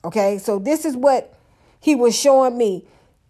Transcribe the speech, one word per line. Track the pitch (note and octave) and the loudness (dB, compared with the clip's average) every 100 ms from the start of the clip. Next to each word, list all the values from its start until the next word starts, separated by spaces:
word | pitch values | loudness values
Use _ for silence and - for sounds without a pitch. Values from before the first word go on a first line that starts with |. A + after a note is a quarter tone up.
Okay? | E3+ G#3+ G3 G3+ | -6 -2 -2 -2
So | G#3 G3+ | -4 -4
this | F#3+ D#4 | -2 -2
is | D#4+ B3 | -4 -2
what | C#4 C4 - _ _ _ _ _ | 0 0 -4 _ _ _ _ _
he | - | -2
was | C#4 A#3+ - | 2 2 2
showing | C#4+ C4+ C4 A#3+ | 2 4 2 0
me. | A3+ F#3 - _ _ _ _ | -2 -2 -10 _ _ _ _